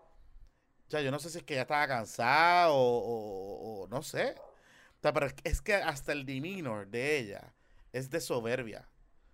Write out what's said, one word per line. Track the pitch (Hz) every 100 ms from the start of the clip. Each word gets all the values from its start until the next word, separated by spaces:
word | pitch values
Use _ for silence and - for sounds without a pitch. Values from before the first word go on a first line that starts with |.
| _ - - - - _ _ _ -
O |
sea, | 151
yo | 139
no | 147
sé | 160
si | 165
es |
que | -
ya | 135
estaba | 123 147 143
cansada | 123 104 - 120 147 170 175 170
o, | 139
o, | 123 120 104 113 107 95 98 - 110 104
o, |
o | 92
no | 123
sé. | - 147 240 - - - _ _ _ _
O |
sea, | 151
pero | 147 139
es |
que, | - 151
es | -
que | -
hasta | 202 160 139 160
el | 147 131
demeanor | 131 165 196 139 107 98
de | 120 139 151
ella | 104 95 - _ _ - _
es | 127 135
de | 165
soberbia. | - 135 113 131 113 - - _ _ _ _